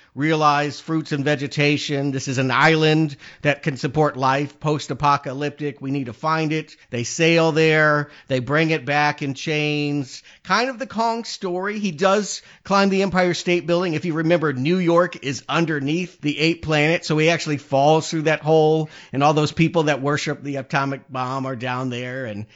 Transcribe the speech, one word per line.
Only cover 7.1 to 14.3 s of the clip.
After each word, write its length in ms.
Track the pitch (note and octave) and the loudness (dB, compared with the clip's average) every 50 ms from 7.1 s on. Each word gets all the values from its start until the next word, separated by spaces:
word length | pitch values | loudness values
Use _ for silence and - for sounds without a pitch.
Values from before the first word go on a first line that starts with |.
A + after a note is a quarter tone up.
| - - E3 E3 E3 E3 E3 E3 | -2 2 2 4 4 4 4 4
there. 580 | D3 D#3+ D#3+ D#3 D#3 D#3 D3+ D3+ D3 D3 C#3+ - - - - | 4 4 4 4 4 4 4 4 4 2 0 -4 -10 -14 -6
They 120 | - C3+ B2+ | -4 -4 -2
bring 320 | A#2+ B2+ D3 D#3 E3 D#3+ | -2 0 0 2 2 2
it 140 | D#3+ D3 B2 | 0 -2 -2
back 380 | C#3+ C#3+ D3 D3 D3 C#3+ - | -2 0 2 2 0 0 -2
in 120 | D3+ C#3 C3+ | -4 -6 -6
chains. 880 | - - E3 D3+ D3+ D3+ D3+ D3 D3 D3 C#3+ C#3+ C#3+ C3 C3 - - - - - _ - | -6 -4 -4 -2 -2 0 -2 -2 -2 -2 -2 -2 -4 -4 -6 -10 -20 -20 -20 -20 _ -4
Kind 260 | F3+ F#3+ A3 B3 C4+ | -2 0 0 0 -2
of 80 | B3+ A3 | -4 -8
the 80 | C4 | -10
Kong 380 | G3+ - G#3+ A3+ A#3 A3+ A#3 A3 | -8 -4 -2 0 0 -2 -2 -6
story. 540 | - - - F#3+ F#3 F3 F3+ F#3+ G#3 G#3 G#3+ | -10 -10 -8 -6 -6 -4 -4 -4 -4 -4 -4
He 120 | G#3 F#3+ | -4 -4
does 520 | D#3 C#3+ F3+ F#3+ G3 G#3+ G3+ F#3 - - - - - _ - | -2 2 2 2 2 2 0 -2 -8 -12 -14 -18 -20 _ -4
climb 240 | - G3 G3 G3 G3 | 0 2 2 4 4
the 140 | F#3+ F#3+ | 2 2
Empire 320 | G3 G3+ F3+ F#3 F3+ F3+ E3+ | 0 2 2 2 2 2 0
State 320 | - - F3+ F3 F3 D#3 | -2 0 0 0 0 0
Building. 280 | D#3+ E3+ F3 F#3 F3+ D3+ | 0 0 0 0 0 -2
If 100 | D3 - | -2 -2
you 100 | F3 D3+ | -2 -2
remember, 380 | E3 D#3+ D#3+ | 0 2 2